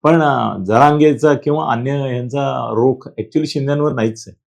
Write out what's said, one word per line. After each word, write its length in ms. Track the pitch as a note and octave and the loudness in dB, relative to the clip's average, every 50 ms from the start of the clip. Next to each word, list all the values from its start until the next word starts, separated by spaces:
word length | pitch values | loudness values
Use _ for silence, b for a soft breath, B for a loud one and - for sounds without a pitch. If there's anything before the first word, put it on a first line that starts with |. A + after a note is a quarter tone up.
पण, 200 | - D3+ E3 E3 | 4 4 2 4
अं, 420 | D#3 D3 C3+ B2 A#2 G#2+ G2+ G2+ F#2 | 2 2 0 0 -2 -4 -6 -6 -4
जरांगेचा 680 | F#2 A2 A#2+ C#3 D3 D3 D3 D3+ D3+ C#3+ - D3+ D3+ C#3+ | 0 4 4 6 4 4 4 4 4 4 4 2 2 2
किंवा 380 | - - D3 D3 D#3 D#3 - | 2 0 -2 -2 -2 -2 -2
अन्य 180 | A#2+ A#2 B2 C3+ | -4 -2 -2 -4
यांचा 800 | C#3 C#3+ C#3 C3+ B2 B2 B2 B2+ A#2+ C#3+ C#3 C3+ C3 C3 A#2+ A2+ | -4 -4 -4 -4 -4 -6 -6 -6 -4 -4 -4 -2 -4 -4 -4 -2
रोख 380 | A2 A2 A#2+ C3 B2+ - - - | 0 2 2 2 2 0 -8 -16
actually 380 | - - - - _ D3+ D#3 | -10 -10 -10 -4 _ -4 -4
शिंद्यांवर 460 | D#3 - D3+ C3+ C#3 C#3+ D3 D3 D3+ | -2 -4 -4 -2 -2 -2 -2 -2 -2
नाहीच 320 | B2+ B2+ A2 A2+ A2 A2+ - G2 | -2 -2 -4 -4 -4 -8 -16 -20
आहे. 120 | F2+ _ _ _ | -20 _ _ _